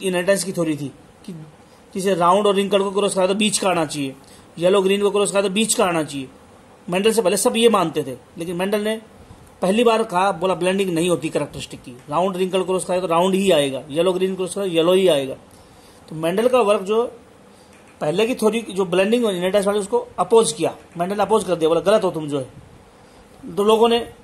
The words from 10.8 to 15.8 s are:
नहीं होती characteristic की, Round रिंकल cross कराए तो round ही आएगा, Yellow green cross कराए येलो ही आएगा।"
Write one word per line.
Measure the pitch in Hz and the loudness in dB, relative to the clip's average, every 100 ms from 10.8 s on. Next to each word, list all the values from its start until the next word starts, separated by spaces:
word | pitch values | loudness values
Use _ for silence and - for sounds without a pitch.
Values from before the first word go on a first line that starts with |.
| 190 | -2
नहीं | 160 180 | 0 0
होती | 160 151 | -2 -2
characteristic | 151 143 143 - 143 | -4 -6 -10 -14 -16
की, | - | -18
Round | 120 - 147 190 180 | -18 -6 -2 -2 -2
रिंकल | 185 185 | -2 -2
cross | 180 185 180 | -2 -4 -2
कराए | 180 | -4
तो | 180 | 0
round | 165 190 190 | 2 2 2
ही | 196 | 4
आएगा, | 160 143 131 127 | 4 2 -4 -6
Yellow | 147 180 | -2 0
green | 180 190 185 | 0 -2 -2
cross | 180 196 | -6 -4
कराए | 196 | -2
येलो | 165 160 | 0 2
ही | 185 185 | 4 4
आएगा।" | 147 135 - - - - - | 2 -2 -10 -16 -20 -20 -20